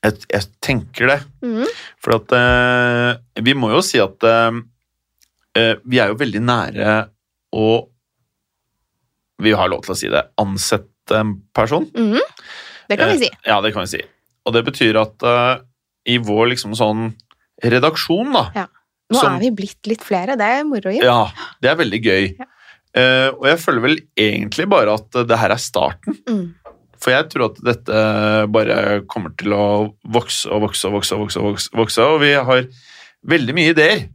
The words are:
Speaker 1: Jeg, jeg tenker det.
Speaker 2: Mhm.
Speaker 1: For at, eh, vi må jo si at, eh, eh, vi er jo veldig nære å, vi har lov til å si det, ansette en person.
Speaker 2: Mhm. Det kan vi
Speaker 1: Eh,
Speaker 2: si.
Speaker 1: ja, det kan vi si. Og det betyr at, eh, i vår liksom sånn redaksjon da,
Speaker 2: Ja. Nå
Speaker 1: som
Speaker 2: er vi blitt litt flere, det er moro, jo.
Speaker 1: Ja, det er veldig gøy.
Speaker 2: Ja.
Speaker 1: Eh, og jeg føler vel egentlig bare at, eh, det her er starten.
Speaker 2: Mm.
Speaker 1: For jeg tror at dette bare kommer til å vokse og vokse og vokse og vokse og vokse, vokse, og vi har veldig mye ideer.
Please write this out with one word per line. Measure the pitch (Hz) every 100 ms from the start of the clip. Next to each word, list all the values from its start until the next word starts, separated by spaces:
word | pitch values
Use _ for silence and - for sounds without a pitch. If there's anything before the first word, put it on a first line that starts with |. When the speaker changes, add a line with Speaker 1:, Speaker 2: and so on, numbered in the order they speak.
Speaker 1:
Jeg, | 107 107 -
jeg | 104 - _
tenker | - 127 - - 120
det. | 143 - _
Speaker 2:
Mhm. | 247 220 285 480 - _
Speaker 1:
For | - 117
at, | - 127
eh, | 123 123 123 123 123 120 120 120 _ -
vi | 113
må | 139 117
jo | 120
si | 185 123
at, | 98 -
eh, | 113 113 117 117 120 _ _ _ _ _ _ _ _
eh, | - 117 107
vi | 127 123
er | 101
jo | 107
veldig | 139 104
nære | 120 120 90 104 104 107 104 _ _ _ _
å, | 110 110 113 - _ _ _ _ _ _ _ _ _ _ _ _ _ _ _
vi | 104
har | 104 92
lov | 90
til | -
å | 92
si | -
det, | 73 - -
ansette | 101 98 - 104 - _ - 110
en | 107 98 -
person. | - 117 156 311
Speaker 2:
Mhm. | 240 220 226 554 - - - - - _
Det | 202
kan | -
vi | 349
Speaker 1:
Eh, | 254
Speaker 2:
si. | - -
Speaker 1:
ja, | 104
det | 104
kan | 107
vi | 90 -
si. | - _ _ _ -
Og |
det | 113
betyr | 117 - 117 110
at, | 107 _
eh, | 123 120 123 127 - _ _ _ -
i | 120
vår | 107 104 117
liksom | 123 104 113
sånn | 110 110 113 110 _ _ _ _
redaksjon | 117 123 143 156 - 170 254
da, | 269 101
Speaker 2:
Ja. | 208 - _ _ _ _
Nå | 226
Speaker 1:
som | 262 175
Speaker 2:
er |
vi | 233
blitt | 208 196 - -
litt | 220
flere, | - 196 185 269
det |
er | 208 262
moro, | 302 254 190
jo. | 214
Speaker 1:
Ja, | 127 120 107 - - -
det | 127
er | 160
veldig | 135 104
gøy. | 113 95 98 87
Speaker 2:
Ja. | 127 _ - - _
Speaker 1:
Eh, | - 127 131 131
og | 131
jeg | 135 165
føler | 160 127
vel | 120 156 _ -
egentlig | 107 104 104 107 185
bare | 196 107
at, | 107 -
eh, | 123
det | 120 117
her | 107
er | 113
starten. | - - 71 - - - -
Speaker 2:
Mm. | 220 175 170 - - _ _
Speaker 1:
For | -
jeg | 131 156
tror | - 113
at | -
dette | 120 117 - 107 110 107 107 107 107
bare | 110 107 107 104 104 95
kommer | - 87 80
til | 101
å | 101 104 104 107 - -
vokse | 113 113 - -
og | 104 107
vokse | - 95
og | 101
vokse | -
og | 101 104
vokse | -
og | 104
vokse, | 101 - 113
vokse, | 117 -
og | 127 156
vi | 143
har | 143 123 127 127 - _ - - _ -
veldig | 165 123
mye | 156 160
ideer. | 160 156 208 -